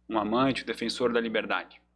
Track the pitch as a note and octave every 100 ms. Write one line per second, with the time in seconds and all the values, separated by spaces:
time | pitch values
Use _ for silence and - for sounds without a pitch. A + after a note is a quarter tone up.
0 | - A2+ G#2 A#2 C3+ B2 - A2+ A#2 A2+
1 | B2 A#2 A#2 A2 G2+ F#2+ E2+ - _